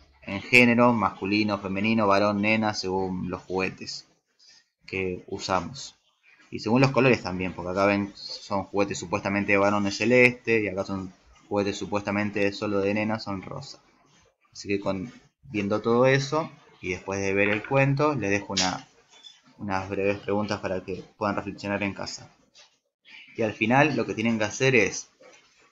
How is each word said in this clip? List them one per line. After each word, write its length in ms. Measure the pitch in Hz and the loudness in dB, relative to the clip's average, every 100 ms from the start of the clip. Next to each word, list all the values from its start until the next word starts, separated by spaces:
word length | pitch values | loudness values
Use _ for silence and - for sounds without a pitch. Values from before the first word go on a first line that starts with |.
| _ _ | _ _
en 200 | - 98 | -10 -10
género, 520 | - 123 120 117 123 | 4 6 8 8 6
masculino, 680 | 113 95 - 98 104 104 101 | 4 0 -2 -2 0 0 -2
femenino, 480 | 98 98 110 113 104 | -4 -2 0 2 4
varón, 340 | 98 104 101 | 4 4 2
nena, 320 | 107 110 107 | 2 2 0
según 560 | 107 95 92 92 92 92 | -2 -4 -2 -2 -4 -6
los 120 | 92 | -8
juguetes 640 | - 92 92 - 107 - - _ _ _ _ - _ _ - | -4 -4 -4 -6 -14 -14 -18 _ _ _ _ -20 _ _ -8
que 360 | 95 92 90 - | -6 -4 -6 -10
usamos. 680 | 98 - 92 87 - - - _ _ _ _ _ | -10 -2 -2 -2 -12 -16 -20 _ _ _ _ _
Y 80 | 113 | -8
según 200 | 107 123 | 0 4
los 120 | 135 | 4
colores 300 | 139 135 110 | 4 4 2
también, 320 | 92 90 90 | 0 -4 -6
porque 180 | 85 87 | -6 -6
acá 140 | 92 101 | 0 2
ven, 280 | 101 101 - | 2 -2 -8
son 480 | - - - 98 | -16 -16 -6 -6
juguetes 340 | 92 101 98 95 | -4 -2 -2 -2
supuestamente 540 | 90 101 101 98 98 | -4 -4 0 0 2
de 60 | 98 | 4
varón 260 | 101 104 | 4 2
de 80 | 101 | 0
celeste, 720 | - 107 123 123 120 - 113 | 0 4 6 6 4 0 0
y 40 | 104 | 0
acá 180 | 92 98 | -4 -6
son 260 | 95 92 - _ _ _ | -6 -8 -14 _ _ _
juguetes 260 | 104 101 98 | -2 0 -4
supuestamente 800 | 90 101 101 101 104 104 101 | -6 -4 -2 -2 -2 0 0
solo 260 | 98 107 101 | 0 -2 0
de 140 | 98 | 0
nena, 260 | 107 107 107 | 0 0 -4
son 220 | 104 98 | -6 -10
rosa. 400 | - - - - _ _ _ _ _ _ _ | -10 -12 -14 -20 _ _ _ _ _ _ _
Así 160 | - 98 | -16 -6
que 100 | 98 | -4
con, 320 | 101 95 82 - _ _ | -2 -4 -8 -14 _ _
viendo 380 | - 104 101 107 | -8 -4 -2 -2
todo 240 | 117 117 131 | 2 4 4
eso, 440 | 135 139 151 165 - _ _ | 4 0 -4 -4 -12 _ _
y 120 | 90 | -8
después 280 | 90 - 98 | -6 -6 -4
de 140 | 98 | 0
ver 160 | 98 101 | 2 2
el 160 | 104 - | 0 0
cuento, 500 | 135 139 139 151 135 | 2 2 2 0 0
les 140 | 101 | -2
dejo 240 | 101 101 | -2 -2
una, 340 | 95 92 80 - _ _ - - - _ _ | -2 -2 -4 -10 _ _ -20 -20 -20 _ _
unas 320 | 104 95 95 | -6 -6 -4
breves 300 | 95 98 101 | 0 0 0
preguntas 420 | - 101 104 101 | -2 -2 -2 -4
para 200 | 92 92 | -4 -6
que 220 | 92 90 - _ | -6 -10 -12 _
puedan 180 | 104 98 | -2 -2
reflexionar 480 | 98 92 101 101 | -6 -8 -4 -2
en 100 | 101 | -2
casa. 380 | 95 98 - - _ _ - - _ _ _ _ - - - | -4 -10 -12 -18 _ _ -20 -20 _ _ _ _ -20 -16 -4
Y 60 | |
al 120 | 110 | -4
final 440 | 101 110 131 156 123 | 0 2 4 4 2
lo 80 | 98 | -2
que 80 | |
tienen 240 | 95 113 113 | -2 -2 0
que 80 | 104 | -2
hacer 300 | - 131 127 | 0 4 6
es 340 | 95 - - _ - - _ _ _ | 4 -2 -12 _ -20 -20 _ _ _